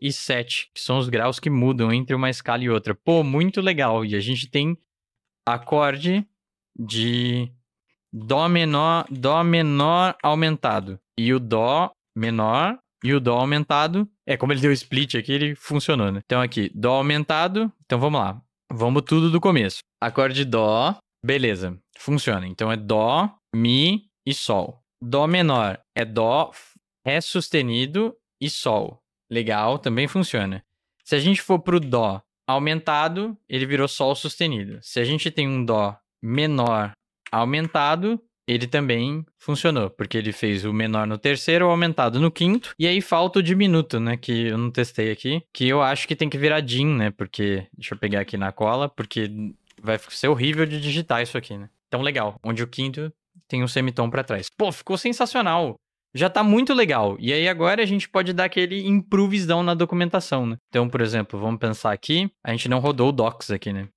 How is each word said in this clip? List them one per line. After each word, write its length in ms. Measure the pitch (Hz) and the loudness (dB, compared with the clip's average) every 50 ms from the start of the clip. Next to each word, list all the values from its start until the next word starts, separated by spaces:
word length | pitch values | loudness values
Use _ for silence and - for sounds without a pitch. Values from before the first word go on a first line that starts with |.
e 100 | - 143 | -4 -6
sete, 580 | 139 - - - 127 120 117 - - - - - - | -6 -4 -4 -2 -2 -2 -2 -4 -6 -8 -8 -10 -12
que 60 | - | -8
são 180 | - - 127 135 | -4 -2 0 0
os 100 | 127 123 | 0 0
graus 320 | 120 110 117 127 127 - | 0 0 0 0 -2 -2
que 80 | - 156 | -2 0
mudam 420 | 143 123 123 131 131 120 113 113 | 2 2 2 2 2 2 2 2
entre 220 | 117 127 127 123 131 | 2 0 0 -2 -2
uma 140 | 131 131 131 | 0 0 -2
escala 340 | 123 - - - 120 123 | -2 -4 -4 -2 -2 0
e 60 | 127 120 | 0 0
outra. 260 | 113 107 - 110 98 | 0 0 0 -2 -6
Pô, 280 | - - 165 165 165 | -2 2 2 4 4
muito 400 | 151 135 135 151 175 190 - 202 | 4 2 2 2 2 2 0 0
legal. 420 | 190 190 170 147 135 117 113 113 110 | 0 0 2 2 2 2 2 0 0
E 100 | 104 104 | 0 -2
a 40 | 101 | -2
gente 300 | 101 120 131 120 127 - | 0 -2 -2 -4 -4 -2
tem 260 | - 143 143 160 170 - _ _ _ _ _ _ _ _ _ _ _ _ - 117 | -2 0 0 0 -2 -4 _ _ _ _ _ _ _ _ _ _ _ _ -4 -4
acorde 800 | 120 117 - - 151 147 147 143 135 143 156 180 185 208 202 - _ _ _ _ _ _ _ _ - | -4 -2 -2 0 2 2 2 2 0 0 -2 0 0 0 -2 -4 _ _ _ _ _ _ _ _ -14
de 720 | - 117 104 107 110 113 120 120 120 120 123 120 123 120 123 - _ _ _ _ _ _ _ _ _ _ _ | -12 -10 -6 -4 -2 0 0 0 0 0 0 -2 -2 -4 -6 -10 _ _ _ _ _ _ _ _ _ _ _
dó 340 | - 113 110 110 139 147 165 175 | -14 -8 -2 0 2 2 2 4
menor, 580 | 175 170 165 156 147 143 156 165 165 170 - - | 2 2 2 2 2 2 2 2 2 0 -2 -4
dó 340 | 139 127 123 135 151 165 | -4 -2 0 2 2 4
menor 720 | 170 170 170 165 160 147 143 143 143 160 170 175 185 185 - - | 4 4 4 4 2 2 2 2 2 4 4 4 2 2 0 0
aumentado. 760 | - 147 151 160 160 156 156 - - 123 104 101 98 95 95 - _ _ _ | 0 0 2 2 2 0 0 0 0 0 0 -2 -2 -6 -10 -14 _ _ _
E 160 | - 113 120 | -2 0 2
o 60 | 131 131 | 2 0
dó 520 | 123 107 113 110 113 123 143 160 180 - - _ _ _ - | 0 0 0 2 2 2 2 2 0 -2 -4 _ _ _ -6
menor 640 | 113 113 113 113 110 107 110 117 135 165 202 254 254 _ _ _ _ | -4 -2 -2 0 0 2 2 2 2 0 0 -2 -6 _ _ _ _
e 120 | - 127 143 | -2 0 0
o 60 | 139 | 2
dó 180 | 123 120 120 123 | 2 2 2 2
aumentado. 680 | 131 139 147 147 147 - 147 147 151 160 175 202 208 - _ _ _ | 2 2 0 0 0 0 2 2 2 2 0 0 -2 -2 _ _ _
É, 100 | 139 135 | -4 -2
como 160 | - 127 135 | 0 0 0
ele 80 | 143 127 | 2 4
deu 120 | 139 143 | 4 4
split 420 | 139 127 - - 127 135 143 120 - | 2 2 0 -4 -4 -2 -2 -2 -2
aqui, 180 | 117 107 131 | -4 -2 -2
ele 220 | 139 143 147 147 143 | -2 -2 -2 -2 -4
funcionou, 560 | - - - 147 143 - - 151 123 101 98 | -6 -6 -4 -2 -2 0 0 0 2 2 0
né? 100 | 98 98 - | -2 -4 -4
Então 180 | - 127 123 | -2 0 0
aqui, 280 | 123 120 - 117 101 - - | 0 0 -2 -2 -4 -4 -2
dó 200 | 104 110 123 131 | -2 0 2 2
aumentado. 800 | 135 139 147 147 151 147 - 156 156 170 185 190 214 226 214 - _ _ | 2 2 2 0 0 0 0 0 0 0 0 0 -2 -2 -2 -4 _ _
Então 140 | - 127 120 | -2 -2 0
vamos 200 | 135 151 151 131 | 0 2 0 0
lá. 220 | 101 95 98 117 - _ _ _ _ - | 0 -2 -4 -8 -14 _ _ _ _ -10
Vamos 300 | 123 110 117 123 131 143 | -4 0 0 2 2 2
tudo 280 | - - 156 160 160 165 | 2 2 2 4 4 4
do 100 | 160 170 | 2 2
começo. 380 | 160 196 170 131 104 95 - - - _ _ - | 4 4 4 2 2 0 -4 -8 -14 _ _ -6
Acorde 420 | 117 117 - 139 135 131 131 139 143 | -4 -2 0 2 0 2 2 -2 -2
dó. 520 | 127 113 113 110 107 107 113 131 170 202 - _ _ _ _ - | 0 2 2 4 4 4 2 2 0 -2 -4 _ _ _ _ -2
Beleza. 540 | 107 135 139 127 113 101 90 92 90 90 92 _ _ _ | -2 0 2 2 0 0 -2 -4 -8 -8 -10 _ _ _
Funciona. 500 | - - 139 147 139 - 127 107 92 92 | -8 -2 -2 0 0 0 0 -2 -2 -2
Então 260 | 92 90 - 110 110 | -6 -6 -4 -2 -2
é 40 | 113 | -2
dó, 560 | 107 104 101 110 107 110 117 139 165 196 208 - _ _ _ - | -2 0 0 2 2 4 4 2 2 0 0 -4 _ _ _ -2
mi 560 | 113 117 120 123 135 151 175 202 208 - _ _ _ - | 0 2 4 4 4 4 2 0 -2 -4 _ _ _ -8
e 80 | 135 143 | -6 -6
sol. 480 | - - - 110 95 92 - - - _ _ _ - | -4 -2 -2 0 -2 -2 -4 -8 -16 _ _ _ -14
Dó 260 | 120 120 127 143 151 | -6 -2 0 2 2
menor 520 | 160 175 185 170 151 135 120 107 98 95 - _ _ - | 2 2 2 2 2 2 2 0 0 -2 -6 _ _ -6
é 100 | 120 113 | -6 -4
dó, 460 | 110 104 117 113 113 131 151 165 - - - - - _ _ _ _ _ _ - | -2 0 0 2 2 2 2 0 -2 -6 -16 -20 -20 _ _ _ _ _ _ -4
ré 140 | 131 143 165 | -2 -2 -2
sustenido 960 | - - - 180 - - - 151 127 120 113 120 131 139 160 202 220 226 - _ _ _ _ - | -2 -4 -4 -4 -4 -2 0 0 0 0 0 -2 -2 -2 -2 -2 -2 -2 -4 _ _ _ _ -8
e 100 | 139 151 | -6 -6
sol. 500 | - - - 135 107 104 110 - 120 - _ _ _ _ _ - | -6 -4 -2 0 0 0 -2 -4 -10 -16 _ _ _ _ _ -6
Legal, 480 | 117 117 113 113 107 104 107 117 135 147 | -4 -2 -2 0 0 0 0 0 0 -2
também 300 | - 131 113 127 143 143 | -2 -2 0 0 -2 0
funciona. 560 | - 190 175 - - 110 98 95 95 95 - _ _ _ _ _ _ _ _ | 0 -2 -2 0 -2 -2 -2 -4 -6 -8 -12 _ _ _ _ _ _ _ _
Se 100 | - 151 | -2 0
a 60 | 139 | 2
gente 200 | 147 185 196 - | 2 2 2 2
for 180 | - - 185 170 | 2 0 0 0
pro 200 | - 180 175 170 | 2 0 0 0
dó 440 | 151 131 123 120 110 101 98 98 - _ _ _ _ - | 0 0 0 0 0 0 -2 -6 -10 _ _ _ _ -2
aumentado, 880 | 131 139 143 156 156 160 160 160 147 147 156 165 170 190 208 226 208 - _ - | -2 0 0 0 -2 -2 -2 0 0 0 0 0 -2 -4 -6 -6 -8 -12 _ -6
ele 160 | 135 131 131 | -4 -4 -2
virou 220 | 135 143 135 139 | 0 0 0 0
sol 280 | 139 - - 143 135 139 | 0 0 0 0 0 0
sustenido. 640 | - - 147 - - 175 160 131 104 98 101 107 113 | -2 -6 -8 -4 -4 -2 -2 -2 -4 -6 -8 -12 -14
Se 160 | - - - 123 | -14 -6 -4 -2
a 60 | 120 | 0
gente 260 | 131 151 156 - 170 | 0 0 -2 -2 -4
tem 160 | 160 160 143 | -2 -2 -2
um 180 | 135 135 127 123 | 0 -2 -2 0
dó 320 | 117 113 107 101 101 104 - _ _ _ _ | 0 2 2 0 0 -4 -8 _ _ _ _
menor 680 | - 113 123 143 151 151 147 131 120 117 113 107 104 101 101 _ _ _ _ _ - - | -6 -4 -2 0 0 0 0 0 0 0 0 0 -2 -4 -8 _ _ _ _ _ -10 -4
aumentado, 880 | - 113 117 123 143 156 160 160 - 156 143 147 160 170 190 220 233 226 - _ _ _ _ | -2 0 0 0 0 -2 -2 0 0 0 2 2 0 0 0 -2 -2 -4 -6 _ _ _ _
ele 200 | - 120 117 123 | -2 -2 -2 0
também 580 | 123 - 147 143 127 117 117 120 135 147 160 156 - _ _ | 0 0 0 0 0 0 0 0 -2 -4 -6 -8 -12 _ _
funcionou, 500 | - - 147 - - 170 151 123 104 92 | -6 -4 -2 0 2 2 2 2 0 -2
porque 300 | - - 104 - - 113 | -4 -6 -6 -4 -4 -2
ele 120 | 104 107 | -2 -4
fez 360 | 101 - 117 107 101 95 98 | -4 -2 -2 -2 -2 -2 -2
o 60 | 107 | -2
menor 340 | 107 107 110 110 110 107 107 | -2 -2 -2 0 0 0 0
no 100 | 107 107 | -2 -2
terceiro, 500 | 107 - 143 143 131 - 165 165 175 180 | -2 0 0 0 0 0 0 2 4 4
o 40 | 175 | 4
aumentado 500 | 170 170 170 165 160 - 127 117 117 135 | 2 2 2 0 0 2 0 2 2 2
no 100 | 160 165 | 2 2
quinto, 440 | - - 175 180 208 240 - - - - | 2 2 2 2 2 0 -2 -6 -6 -2
e 80 | 160 | 0
aí 140 | 175 180 196 | 2 2 0
falta 380 | 190 - 175 165 180 185 - 196 | 0 0 2 2 2 2 2 2
o 40 | |
diminuto, 560 | 175 165 185 190 208 190 165 160 156 - - 113 | 2 2 4 4 4 4 4 2 2 0 -2 -2
né, 200 | 117 117 120 123 | -2 -2 -4 -4
que 300 | - - 120 117 117 113 | -4 -2 -2 0 0 0
eu 100 | 110 113 | -2 -2
não 120 | 120 120 | -2 -2
testei 400 | 123 127 120 - - - 110 110 | 0 -2 -2 -2 -2 -2 -2 -2
aqui, 320 | 107 - - 131 147 170 - _ | -4 -4 -4 -4 -4 -4 -6 _
que 160 | - - 127 | -6 -2 0
eu 160 | 127 135 147 | 2 2 2
acho 240 | 139 131 139 139 - | 2 2 0 -2 -4
que 80 | - 156 | -4 -4
tem 140 | - 160 147 | -2 -2 -4
que 80 | 135 | -2
virar 240 | 135 143 151 156 156 | 0 0 2 2 0
dim, 240 | 143 123 120 131 143 | 0 -2 0 0 2
né, 260 | 156 147 117 107 104 | 2 2 2 2 0
porque, 560 | 101 - 104 95 - - 104 101 98 95 95 - | -2 -4 -8 -8 -4 -2 -2 0 0 -2 -4 -10
deixa 220 | _ - - - 104 | _ -16 -12 -12 -8
eu 40 | - | -4
pegar 220 | - 101 104 101 | -4 -2 -2 -2
aqui 160 | 98 - - | -4 -4 -6
na 160 | 98 98 98 | -6 -6 -6
cola, 340 | - - 107 107 120 131 143 | -4 -2 -2 0 0 0 -2
porque 440 | 139 - - 113 - - 113 107 101 107 107 107 98 - _ _ _ _ _ | -4 -6 -8 -10 -8 -6 -6 -6 -6 -6 -8 -10 -10 -12 _ _ _ _ _
vai 180 | 104 110 110 104 - - | -4 -4 -4 -4 -6 -10
ser 180 | - - - 143 | -8 -2 0 0
horrível 380 | 147 120 127 147 151 156 160 | 2 2 0 0 0 0 0
de 120 | 151 151 151 | -2 -2 -4
digitar 440 | 143 147 143 165 160 - 120 117 | -4 -4 -4 -2 -2 -2 -2 -2
isso 160 | 120 120 - 123 | -2 -2 -6 -8
aqui, 180 | - - 104 | -8 -8 -12
né. 140 | 101 101 - _ _ _ _ | -14 -14 -16 _ _ _ _
Então, 140 | 123 123 | -4 -4
legal, 360 | 139 143 139 131 107 104 101 - - | -2 -2 -2 -2 -2 -4 -6 -6 -6
onde 180 | 113 113 113 | -4 -4 -4
o 60 | 120 120 | -4 -6
quinto 420 | - 131 131 135 127 151 156 156 - _ _ _ _ _ _ - | -6 -6 -6 -6 -6 -8 -10 -10 -12 _ _ _ _ _ _ -6
tem 160 | 135 123 123 | -4 -2 -2
um 40 | 123 | -2
semitom 420 | - 135 131 127 123 131 120 117 | -2 -2 -2 0 0 0 -2 0
pra 120 | 113 135 | 0 -2
trás. 280 | 127 - 107 95 92 - - | -2 -2 -4 -6 -6 -6 -4
Pô, 160 | - 214 185 | -2 -2 -2
ficou 280 | - - - - 190 175 | -2 -4 -6 -6 -4 -2
sensacional! 800 | - 240 240 - 247 226 - 247 214 175 160 170 165 123 - - _ _ _ _ _ _ - | -2 -2 -2 0 -2 0 0 0 0 2 2 0 0 -2 -4 -8 _ _ _ _ _ _ -2
Já 140 | 127 170 185 | 0 0 2
tá 140 | 180 208 220 | 2 4 4
muito 280 | 208 208 240 262 254 | 6 6 6 4 4
legal. 440 | 277 247 220 160 139 117 107 101 98 - | 4 4 4 4 4 2 2 0 0 -2
E 140 | 104 123 | -2 0
aí 160 | 143 156 165 185 | 0 2 2 0
agora 340 | 185 160 165 175 208 226 | 2 2 2 2 2 2
a 20 | 220 | 2
gente 240 | 190 202 196 - - | 0 0 -2 -2 -2
pode 240 | - 190 180 185 | -2 0 0 0
dar 120 | 180 180 185 | 0 0 0
aquele 420 | 180 - 185 180 175 190 202 190 | 0 0 0 0 0 -2 -2 0
improvisão 760 | 196 202 202 180 - 202 196 202 196 202 202 180 160 170 170 175 | 2 2 2 2 2 2 2 4 2 2 0 0 2 2 2 2
na 100 | 175 170 | 2 2
documentação, 720 | 165 175 165 180 175 175 170 202 185 - - 147 131 123 | 2 0 0 0 0 0 0 0 -2 -2 0 -2 -2 0
né? 100 | 113 113 - _ _ | -2 -4 -6 _ _
Então, 200 | - 123 120 120 | 0 0 2 2
por 120 | 123 120 | 2 0
exemplo, 400 | 117 107 117 110 101 - 110 98 | 0 0 0 -2 -2 -4 -4 -4
vamos 180 | 104 113 113 110 | -4 -4 -2 -2
pensar 320 | 117 110 107 - - 110 | -2 -4 -2 -2 -2 -2
aqui. 400 | 101 - - - 156 175 196 196 - _ - | -2 -2 -2 -2 0 0 0 -2 -6 _ -8
A 60 | 120 | -6
gente 160 | 117 117 - 123 | -6 -4 -2 -2
não 100 | 127 127 | 0 0
rodou 300 | 131 147 143 123 123 139 | 0 0 2 2 2 2
o 40 | |
docs 380 | 143 123 110 113 - - - - | 2 2 0 0 -2 -6 -6 -6
aqui, 220 | 104 95 - 104 | -6 -6 -4 -6
né? 160 | 98 98 98 - _ | -6 -6 -8 -10 _